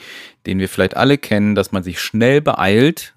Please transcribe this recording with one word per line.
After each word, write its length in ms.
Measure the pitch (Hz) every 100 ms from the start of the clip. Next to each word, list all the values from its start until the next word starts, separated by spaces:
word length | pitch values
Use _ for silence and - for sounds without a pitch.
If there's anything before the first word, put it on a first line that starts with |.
| - - - _ -
den 140 | 95
wir 100 | 95
vielleicht 260 | - 95 -
alle 220 | 127 143
kennen, 380 | - 104 104 104
dass 160 | 95
man 100 | 98
sich 160 | 90 85
schnell 400 | - 110 120 143
beeilt 760 | 147 - 95 107 143 - -